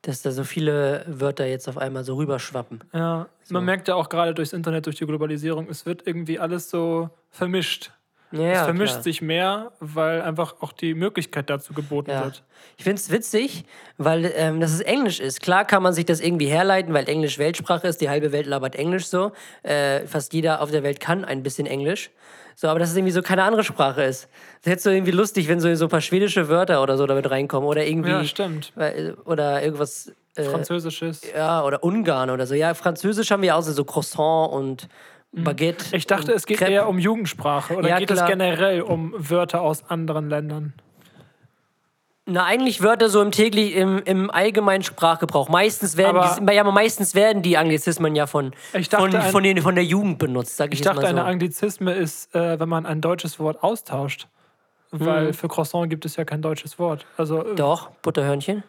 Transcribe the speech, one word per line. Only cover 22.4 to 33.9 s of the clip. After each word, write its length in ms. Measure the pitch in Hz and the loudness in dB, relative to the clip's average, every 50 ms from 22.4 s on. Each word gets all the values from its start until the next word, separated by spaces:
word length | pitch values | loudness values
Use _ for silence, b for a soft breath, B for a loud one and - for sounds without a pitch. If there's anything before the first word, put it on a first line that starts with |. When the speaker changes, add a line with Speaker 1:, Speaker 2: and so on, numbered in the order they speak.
| B B B | B B B
Speaker 1:
So, 140 | - - 160 | -4 -2 0
aber 100 | 156 165 | 2 2
dass 100 | 170 170 | 0 0
es 60 | 165 | 0
irgendwie 160 | 190 185 185 | 0 0 2
so 100 | 170 185 | 0 0
keine 220 | 180 - 190 185 190 | 0 2 2 2 4
andere 200 | 202 226 220 202 | 4 4 2 0
Sprache 380 | - - - 147 135 127 143 | -2 0 0 0 0 2 0
ist. 260 | 139 131 127 - - B B B B B B B | 0 0 -2 -4 -12 B B B B B B B
Das 100 | _ 170 | _ -2
hättest 120 | 180 180 - | 0 2 2
du 60 | 208 | 2
irgendwie 220 | 190 190 190 180 | 2 4 2 2
lustig, 360 | 170 180 220 208 - 196 165 151 | 4 2 2 2 0 -2 2 2
wenn 100 | 170 170 | 2 2
so, 160 | 165 170 170 | 4 2 4
so 120 | 160 165 | 2 2
ein 40 | 156 | 2
paar 120 | - 156 | 2 0
schwedische 480 | 151 - 180 190 202 202 165 190 165 147 | 0 2 2 2 2 2 2 0 2 2
Wörter 320 | 160 170 190 196 170 139 | 2 2 4 4 4 2
oder 160 | 135 135 135 135 | 4 2 2 2
so 80 | 143 | 2
damit 240 | 135 135 135 135 135 | 2 2 2 2 0
reinkommen. 360 | 135 135 139 139 - 135 139 | 0 0 -2 -2 -2 -2 0
Oder 200 | 147 151 151 151 | 0 0 0 0
irgendwie 240 | 151 160 165 160 175 | 0 0 0 0 0
Speaker 2:
Ja, 140 | 185 190 160 | 0 0 0
stimmt. 480 | 147 - - 202 180 160 151 147 - _ | -2 -2 -4 -4 -4 -4 -8 -10 -12 _
Speaker 1:
weil, 420 | - 160 151 - 156 160 165 - - - | -4 -4 -2 -2 -4 -8 -8 -10 -10 -4
oder 380 | - 165 147 147 143 143 143 | -4 -2 0 0 0 0 0
irgendwas, 500 | 143 156 151 143 147 139 - - - - - _ _ _ _ | 0 -2 -2 -2 -4 -6 -6 -14 -16 -18 -20 _ _ _ _
äh, 80 | - 151 | -6 -4
Speaker 2:
Französisches. 800 | 139 139 165 156 - 175 175 160 165 151 - 165 165 160 - - - - | -4 -2 -4 -4 -4 -4 -4 -4 -6 -8 -6 -8 -8 -8 -8 -12 -8 -6
Speaker 1:
Ja, 300 | 151 156 160 170 165 147 | -2 0 0 0 0 0
oder 180 | 139 139 - | 0 -2 0
Ungarn 460 | - 170 196 226 214 170 147 131 131 127 | 0 0 0 2 0 0 0 0 0 -2
oder 180 | 127 127 131 | 0 -2 -2
so. 80 | 123 139 | -2 0
Ja, 200 | 147 156 170 165 | 0 0 0 0
Französisch 560 | - - 180 170 - - 196 214 208 220 - | 0 -2 -2 -2 0 -2 -2 0 0 0 0
haben 100 | 208 196 | 2 2
wir 160 | 196 175 156 | 4 4 4
auch 60 | 165 | 4
so, 100 | 165 156 | 2 0
so 120 | 147 143 139 | -2 -2 -2
Croissant 640 | - | 0